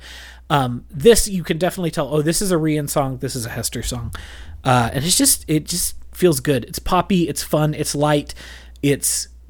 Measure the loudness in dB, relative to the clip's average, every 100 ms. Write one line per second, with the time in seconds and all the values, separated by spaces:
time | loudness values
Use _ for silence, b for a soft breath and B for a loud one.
0 | B B B B 0 2 2 -2 -8 4
1 | 6 8 6 -2 -2 0 0 0 -4 -2
2 | 0 0 2 0 2 2 2 0 0 0
3 | 0 -2 -6 -6 -6 -6 -6 -6 -6 -6
4 | -6 -10 B B B B 2 4 4 0
5 | 0 2 2 2 0 -2 0 -4 -4 -6
6 | -12 2 2 4 2 0 -2 -8 0 0
7 | 2 2 2 -2 0 2 2 0 -4 0
8 | 2 2 0 -10 B B B B 0 0
9 | 0 -4 -6 -14 -6